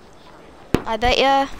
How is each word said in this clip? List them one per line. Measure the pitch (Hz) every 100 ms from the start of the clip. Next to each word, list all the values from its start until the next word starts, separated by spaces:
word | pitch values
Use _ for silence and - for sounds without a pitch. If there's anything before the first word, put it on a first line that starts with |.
| - - - - - - - -
I | - 220
bet | 240 -
ya. | 269 277 277 -